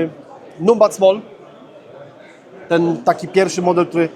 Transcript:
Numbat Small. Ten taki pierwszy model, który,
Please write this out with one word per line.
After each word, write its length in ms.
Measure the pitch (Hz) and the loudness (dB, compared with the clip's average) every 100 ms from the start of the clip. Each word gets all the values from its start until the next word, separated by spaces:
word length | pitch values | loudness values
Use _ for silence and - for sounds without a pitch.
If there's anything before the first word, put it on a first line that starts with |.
| 165 - - - - 156 | -2 -8 -20 -20 -20 -4
Numbat 340 | 185 226 208 | 0 2 2
Small. 280 | 190 190 208 - - - - - - - - - - - - - - - | 2 2 2 -6 -20 -20 -20 -20 -20 -20 -20 -20 -20 -20 -20 -20 -14 -2
Ten 340 | 170 170 165 | 0 0 -2
taki 240 | - - 170 | -2 -2 -2
pierwszy 340 | 190 185 185 | 0 0 0
model, 260 | 180 175 170 | 0 0 0
który, 220 | 170 160 | -2 -4